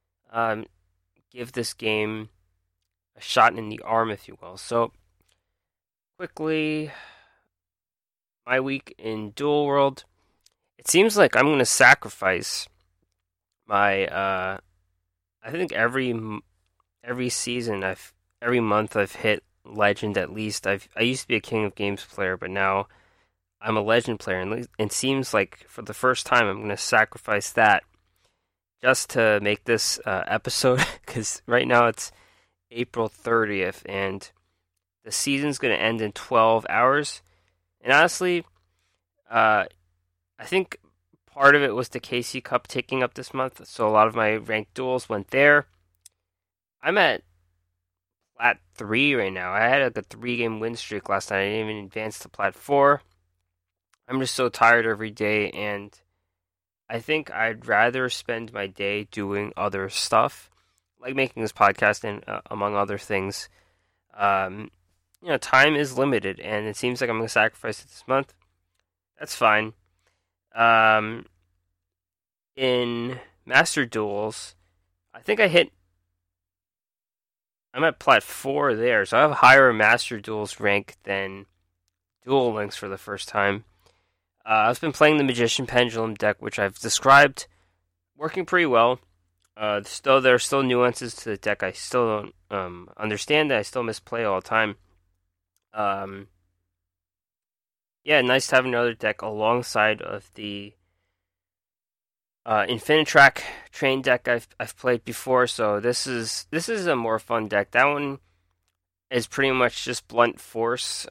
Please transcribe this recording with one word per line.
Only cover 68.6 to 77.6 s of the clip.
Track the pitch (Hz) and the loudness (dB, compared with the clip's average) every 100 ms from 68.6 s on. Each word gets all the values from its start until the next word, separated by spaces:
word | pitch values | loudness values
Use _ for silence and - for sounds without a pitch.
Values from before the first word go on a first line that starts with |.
| _ _ _ _ _ _ | _ _ _ _ _ _
That's | - - | -16 0
fine. | 113 107 107 - _ _ _ _ _ _ _ 113 | 2 2 0 -10 _ _ _ _ _ _ _ 2
Um, | 117 113 110 110 107 113 - _ _ _ _ _ _ _ _ _ _ _ _ - | 4 6 6 4 0 -8 -16 _ _ _ _ _ _ _ _ _ _ _ _ -4
in | 131 123 120 117 120 127 - _ - | 0 0 -2 -4 -6 -10 -16 _ 0
Master | 131 165 - 123 | 2 2 0 -4
Duels, | 113 104 101 107 - - - _ _ _ _ _ | -2 -4 -4 -6 -8 -16 -20 _ _ _ _ _
I | - | -16
think | - 208 | -4 0
I | 202 | 4
hit, | 170 - - _ _ _ _ _ _ _ _ _ _ _ _ _ _ _ _ _ _ | 4 2 -4 _ _ _ _ _ _ _ _ _ _ _ _ _ _ _ _ _ _